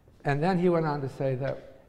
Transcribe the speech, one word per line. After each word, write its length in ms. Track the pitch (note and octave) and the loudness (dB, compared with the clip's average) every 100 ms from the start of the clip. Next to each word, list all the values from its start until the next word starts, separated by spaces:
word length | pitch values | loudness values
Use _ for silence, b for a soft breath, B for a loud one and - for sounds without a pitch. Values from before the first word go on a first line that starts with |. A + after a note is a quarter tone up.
| b - D3 | b -8 -2
And 180 | C#3 | 0
then 160 | E3+ F#3 | 2 4
he 80 | F3+ | 4
went 180 | E3+ D#3+ | 4 2
on 140 | D3 | -2
to 80 | C3+ | -4
say 260 | - C3+ B2+ | -4 -2 -2
that, 460 | C3+ - - - | -4 -6 -10 -20